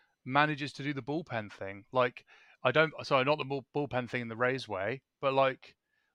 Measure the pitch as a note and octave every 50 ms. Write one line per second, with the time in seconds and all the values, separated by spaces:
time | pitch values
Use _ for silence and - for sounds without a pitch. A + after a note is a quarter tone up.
0 | _ _ _ _ _ B2 C3 C#3+ D3+ D3+ D3+ C3+ D3 C3+ - - C3+ C#3+ C#3+ C3+
1 | A#2 - - - D3+ - C3 A2+ G#2+ G2+ - - G2+ G2 G2 G2+ - _ - B2+
2 | B2 B2 - - - _ - - - _ - _ - B2+ B2+ D3+ D#3+ D#3 - -
3 | B2+ - C#3+ C3 B2+ C#3 D3+ D3+ C3+ C3+ C#3 C#3 A#2 _ _ D3 D3 C3+ - B2+
4 | B2 A2+ - B2 A#2+ A2+ A2+ A2 B2 B2 C3 C3 A2 G#2+ G2+ F#2 G2 G#2 C3 C#3
5 | - _ _ _ - C#3 C3+ C3+ C3+ C3 C3 - - - _ _ _ _ _ _
6 | _ _